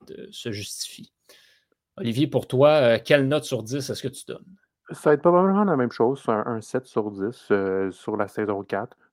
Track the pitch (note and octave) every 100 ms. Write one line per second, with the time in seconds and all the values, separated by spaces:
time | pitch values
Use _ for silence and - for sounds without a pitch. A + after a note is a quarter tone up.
0 | - - - - A#2+ G2+ G2+ - - -
1 | - _ _ - _ _ _ _ _ -
2 | F#3 A2+ D3 C3+ - B2+ C#3+ D3+ B2 A#2
3 | - D3 C3+ D3 C#3+ B2 A2 C#3 C3 G#2+
4 | C3 - - - - - _ _ _ E3+
5 | E3 D3 F3 F3 F#3+ G3 G#3 D3+ B2 -
6 | A#2 C3+ - A2 A2 A2+ G#2+ C3+ C3 -
7 | G#2+ G2+ G2 A#2+ - G2+ G2 F#2+ F#2+ F2+
8 | - G#2+ G2+ - G#2 G2+ G2 G2+ A2 _
9 | _